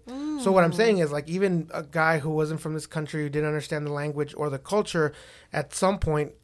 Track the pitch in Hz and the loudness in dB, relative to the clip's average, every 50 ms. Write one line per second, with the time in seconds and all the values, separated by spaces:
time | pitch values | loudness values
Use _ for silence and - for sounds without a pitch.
0 | - 220 254 269 294 302 302 285 247 190 190 190 175 165 156 185 226 233 208 185 | -10 -12 -10 -6 -6 -4 -4 0 2 4 6 6 6 6 4 4 4 4 4 4
1 | 165 143 147 147 143 156 165 185 202 190 180 165 156 - - - 156 139 - 165 | 2 0 -2 -4 -4 -4 -2 0 2 2 2 0 -2 -4 -6 -8 -8 -4 0 2
2 | 160 160 165 151 135 156 156 156 156 151 160 160 - 156 156 156 147 - - 160 | 4 4 2 2 0 0 0 0 0 0 -2 -4 -6 -6 -6 -6 -6 -6 -6 -6
3 | 151 147 - 156 151 147 143 151 151 151 151 151 139 - 160 151 147 147 147 143 | -6 -4 -4 -4 -4 -2 0 0 0 0 0 -2 -4 -4 -4 -4 -4 -4 -4 -4
4 | 147 151 143 147 147 143 - - 147 147 135 135 - - 190 214 202 - - 170 | -4 -2 -2 -2 -4 -4 -4 -4 -4 -4 -4 -6 -4 -2 0 0 0 2 2 2
5 | 151 147 147 - - - - - - _ - 147 139 - - - 190 185 202 - | 2 0 0 -6 -18 -20 -20 -20 -12 _ -4 -4 -4 -4 -2 0 2 2 2 2
6 | - 160 151 151 147 - - - | 0 0 0 0 0 -2 -6 -12